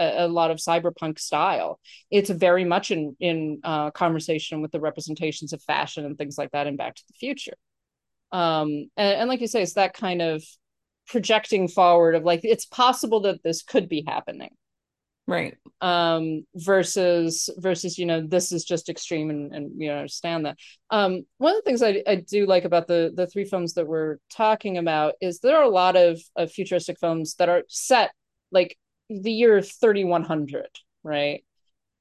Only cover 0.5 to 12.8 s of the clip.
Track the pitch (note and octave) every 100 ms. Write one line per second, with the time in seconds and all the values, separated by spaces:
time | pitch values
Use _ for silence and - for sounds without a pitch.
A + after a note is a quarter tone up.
0.5 | D#3+ - E3+ E3+ E3+ D#3+ D#3 - D3+ F3+
1.5 | D3 D#2+ - - - _ G3+ G3+ F3 F3+
2.5 | F3+ F3+ F3+ G3+ F3+ D3+ - F3 E3 D#3
3.5 | D3+ F3 D#3 D3+ - E3+ D#3+ D3+ D#3+ -
4.5 | D#3 D#3 D#3+ D3+ D3 D3+ D#3 D#3+ - D3+
5.5 | D#3+ - C#3+ D3 - D3 - D3 D#3 C#3+
6.5 | C#3+ C#3+ C#3+ - - _ _ B3 C4+ -
7.5 | - _ _ _ _ _ _ _ F#3 E3+
8.5 | D#3+ D3+ D3 - - G3+ G3 A#3+ B3+ A#3
9.5 | A#3+ F3 - F#3 - F#3 F3 E3 D#3 D#3+
10.5 | _ _ _ _ _ - A#3+ G3 G#3+ -
11.5 | G#3 F3+ F#3 F3+ F3 E3 E3 D#3+ E3+ G#3+
12.5 | A3 - -